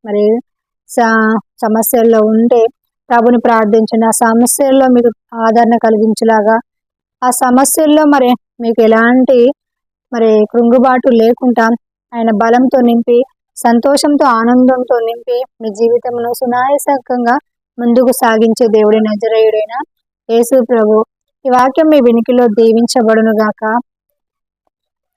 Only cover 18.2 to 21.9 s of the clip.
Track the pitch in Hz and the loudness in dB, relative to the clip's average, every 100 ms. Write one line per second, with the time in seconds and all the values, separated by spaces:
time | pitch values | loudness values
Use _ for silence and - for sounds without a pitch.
18.2 | 233 220 226 220 226 214 214 220 214 208 | 0 0 0 0 0 2 2 0 -2 -4
19.2 | 220 220 220 214 214 247 294 _ _ _ | -2 0 0 0 -4 -10 -14 _ _ _
20.2 | - 233 233 262 233 233 214 214 - _ | -4 -2 0 0 0 0 0 0 -2 _
21.2 | _ _ 262 247 262 294 311 | _ _ -2 0 0 0 2